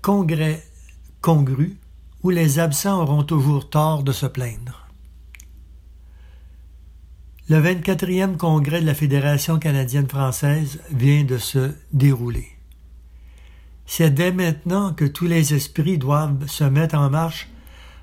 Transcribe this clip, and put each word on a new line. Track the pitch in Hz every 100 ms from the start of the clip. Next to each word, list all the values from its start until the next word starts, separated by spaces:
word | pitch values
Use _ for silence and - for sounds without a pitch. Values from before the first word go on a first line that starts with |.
congrès | - 202 165 156 156 160 - - - - - -
congru, | 165 156 131 131 180 - - - - -
où | 180
les | 175 160 139
absents | 165 139 196 190
auront | 147 147
toujours | 147 156 135 143 -
tort | 151 156 151
de | 139
se | 127 127
plaindre. | 127 123 107 123 - - - - - - - - - - - - - - - - - - - - - - - - - - - -
Le | 156
vingt-quatrième | 160 185 175 185 180 185 190 170
congrès | 170 156 143 170
de | 160
la |
Fédération | 139 151 139 143 143 160 160
canadienne | 156 139 127 143 135
française | 139 135 - 143 151 143 151 -
vient | 135 135 147
de | 139 123
se | - 139 135 147 -
dérouler. | 143 143 127 120 117 - - - - - - - - - - - - - - -
C'est | - 160
dès | 139 180
maintenant | 185 175 156 170 190 196
que | 160
tous | 143 - 175
les | 170 139
esprits | 143 - - 156 170
doivent | 131 147 151 139 143
se | -
mettre | 147 139 160 151
en | 139
marche | 151 165 - - - - - - -